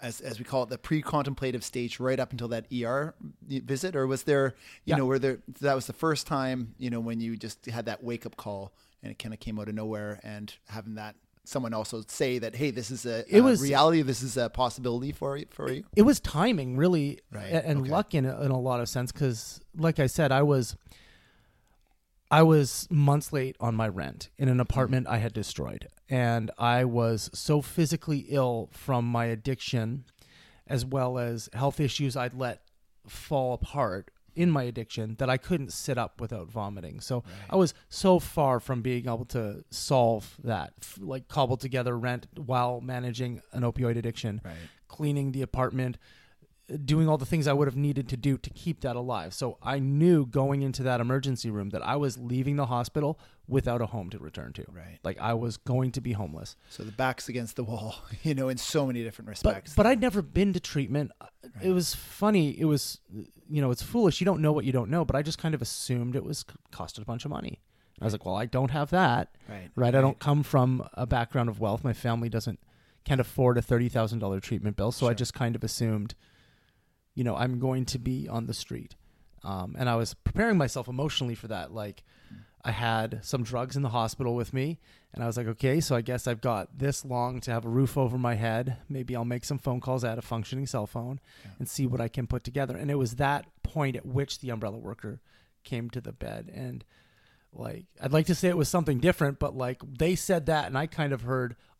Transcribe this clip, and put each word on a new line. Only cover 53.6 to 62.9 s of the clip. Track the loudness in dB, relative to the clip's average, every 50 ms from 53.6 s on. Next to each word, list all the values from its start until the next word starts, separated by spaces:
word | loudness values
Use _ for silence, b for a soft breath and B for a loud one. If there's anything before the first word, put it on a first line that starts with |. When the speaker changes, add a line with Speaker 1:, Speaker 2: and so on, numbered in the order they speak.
| 2 2 0 0
Speaker 2:
a | -2
home | -2 -4 -6 -6 -8
to | -10 -12
return | -14 -12 -12 -10 -10 -10 -12
to. | -12 -14 -14
Speaker 1:
Right. | -16 -18 -18 -18 -14 -8 -6
Speaker 2:
Like, | -6 -4 -2
I | -2 -2 0
was | 0 -2 -4 -6 -6
going | -4 0 0 2 0 0
to | -2 -4
be | -4 -2
homeless. | -2 -2 -4 -6 -8 -10 -12 -14 -16 _ _ -18
Speaker 1:
So | -14 -12
the | -12 -8
back's | -4 0 0 0 0 -2 -6 -8
against | -6 -6 -6 -6 -6
the | -6 -6
wall, | -4 -6 -6 -6 -8 -10 -12 -14 -14
<laughs> | -10 -4
you | -2 -2 0
know, | 0 0 -2
in | -2
so | -4 -4 -2 0 0 0
many | 0 -2 -4 -6
different | -8 -10 -12 -14
Speaker 2:
But, | -14
Speaker 1:
respects. | -4 0 2 2 2 0 -4 -2 2
Speaker 2:
but | 4 6
I'd | 6 6 4
never | 2 2 0 0
been | -2 0 2 2 4 4 2
to | 0
treatment. | -2 -2 -2 -2 0 0 0 -2 -2 -4 -8 -14
Speaker 1:
Right. | -20 -20 _ _ -20 -18 -10 -2 0
Speaker 2:
It | 2
was | 2 2 2 0 -4
funny. | -6 -10 -14 -4 0 2 4 6 6 4 2 2 2
It | 2
was, | 4 4 2 0 -4